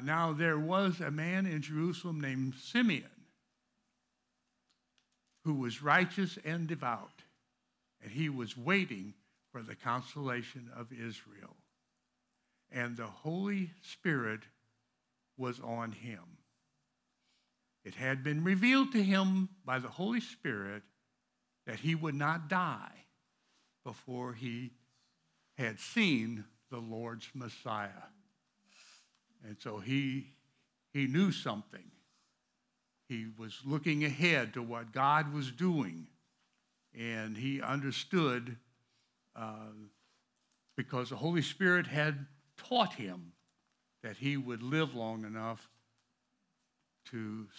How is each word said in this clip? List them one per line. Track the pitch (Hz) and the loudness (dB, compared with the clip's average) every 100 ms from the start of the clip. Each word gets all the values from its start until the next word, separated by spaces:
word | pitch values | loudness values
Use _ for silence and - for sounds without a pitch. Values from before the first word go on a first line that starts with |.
"Now | 135 165 165 | 0 2 2
there | 151 165 151 | 4 4 4
was | 160 185 196 175 | 4 4 4 2
a | 147 | -2
man | 151 165 190 190 | 0 0 2 2
in | 156 | 0
Jerusalem | 151 151 175 175 180 156 | -2 0 0 0 -4 -2
named | 135 131 131 127 | -2 0 -2 -4
Simeon | - 240 233 131 - - - _ _ _ _ _ _ _ _ _ _ _ _ _ _ _ _ _ _ _ _ _ | 0 4 4 4 -2 -20 -20 _ _ _ _ _ _ _ _ _ _ _ _ _ _ _ _ _ _ _ _ _
who | 156 | -2
was | 139 120 120 | 0 0 0
righteous | 143 170 180 196 185 - 156 | 6 6 6 2 -2 -2 -4
and | 170 160 | -2 -2
devout, | 151 127 110 - - - _ _ _ _ _ _ _ | -2 -2 -2 -6 -20 -20 _ _ _ _ _ _ _
and | 110 | -8
he | 123 156 | -2 -2
was | 127 113 123 | -2 -6 -4
waiting | 131 196 151 101 101 - _ _ _ | 2 2 2 -4 -10 -14 _ _ _
for | 123 | -14
the | 110 104 | -12 -6
consolation | 123 123 127 147 135 120 117 131 117 120 | 0 0 -2 -6 -2 -2 -4 -12 -14 -12
of | 117 | -12
Israel. | 120 117 110 107 104 - - _ _ _ _ _ _ _ _ _ _ _ | -10 -10 -10 -16 -20 -20 -20 _ _ _ _ _ _ _ _ _ _ _
And | 127 120 117 | -6 -6 -6
the | 110 | -10
Holy | - 156 175 196 196 175 - | -8 -4 -2 0 0 -2 -8
Spirit | - - 175 139 110 107 - _ _ _ _ _ _ _ _ - | -18 -2 2 2 2 -2 -8 _ _ _ _ _ _ _ _ -6
was | 123 120 | -6 -4
on | 117 117 113 | -6 -4 -4
him. | 107 117 98 85 - _ _ _ _ _ _ _ _ _ _ _ _ _ _ | -6 -10 -12 -14 -20 _ _ _ _ _ _ _ _ _ _ _ _ _ _
It | 98 101 | -14 -4
had | 131 135 | -2 0
been | 143 151 | 0 2
revealed | 175 190 240 269 269 | 4 6 6 6 6
to | 233 | 4
him | 196 196 190 190 185 - - | 6 6 6 4 2 -2 -2
by | 127 | -2
the | 123 | -2
Holy | 156 202 233 | -4 0 0
Spirit | - - 151 104 98 104 - _ _ _ _ _ _ _ - | -2 -6 -4 -2 -4 -8 -14 _ _ _ _ _ _ _ -10
that | 110 | -2
he | 151 165 | 0 0
would | 160 | 0
not | 139 147 170 151 | 0 0 0 0
die | 185 170 110 98 - - _ _ _ _ _ _ _ | 0 0 -2 -8 -16 -20 _ _ _ _ _ _ _
before | - - - 123 123 | -14 -12 -8 -6 -6
he | 113 127 117 127 - _ _ _ _ _ _ _ - | -6 -6 -6 -8 -12 _ _ _ _ _ _ _ -4
had | 117 104 | -2 -2
seen | - 233 190 123 113 113 104 _ - | -2 4 6 4 2 -4 -10 _ -12
the | 123 | -10
Lord's | 113 113 117 113 - | -8 -6 -6 -8 -12
Messiah." | 131 123 - 120 107 101 95 - - _ _ _ _ _ - - - _ _ _ _ 107 | -10 -10 -10 -6 -4 -4 -10 -20 -20 _ _ _ _ _ -20 -20 -20 _ _ _ _ -16
And | 104 | -12
so | 117 107 | -8 -6
he, | 110 135 135 135 - - _ _ _ _ _ | 0 0 2 -2 -6 -18 _ _ _ _ _
he | 143 135 | 0 2
knew | 156 196 | 6 4
something. | - 127 104 - 98 - _ _ _ _ _ _ _ _ _ _ _ - | 2 -2 -4 -6 -16 -20 _ _ _ _ _ _ _ _ _ _ _ -10
He | 117 113 110 | -8 -8 -10
was | 110 - 135 | -12 -8 -2
looking | 151 165 147 | 0 2 4
ahead | 151 135 175 147 113 123 | 2 4 6 6 4 -2
to | |
what | 117 117 113 | -4 -6 -4
God | 131 139 151 147 | 2 6 6 4
was | 147 131 | -2 -4
doing, | 120 180 160 98 82 78 _ _ _ _ _ _ _ _ | 0 2 2 0 -4 -12 _ _ _ _ _ _ _ _
and | 120 117 113 110 107 | -8 -4 -4 -4 -4
he | 135 139 | -2 -2
understood, | 113 139 139 - - 180 143 123 120 117 _ _ _ _ _ _ _ 117 | 0 0 0 -4 0 2 4 2 -4 -10 _ _ _ _ _ _ _ -10
uh, | 110 107 110 107 104 _ _ _ _ _ _ _ _ - | -10 -10 -14 -16 -18 _ _ _ _ _ _ _ _ -6
because | 120 127 123 | -4 -2 -2
the | 117 | -2
Holy | 156 170 | 2 2
Spirit | 143 - 185 180 131 | 2 4 6 6 4
had | 151 151 139 - - _ - | 2 2 0 -6 -14 _ -14
taught | - 247 202 - | 0 4 4 0
him | 98 90 85 - _ _ _ _ _ _ | -8 -8 -14 -20 _ _ _ _ _ _
that | 113 101 | -12 -4
he | 139 143 | 0 0
would | 123 113 | -2 -4
live | 123 156 151 | 0 2 2
long | 123 110 110 | 0 -4 -4
enough | 107 110 113 113 - _ _ _ _ _ _ _ _ _ _ _ _ _ - | -6 -6 -6 -6 -12 _ _ _ _ _ _ _ _ _ _ _ _ _ -12
to | 117 107 110 101 | -8 -6 -8 -10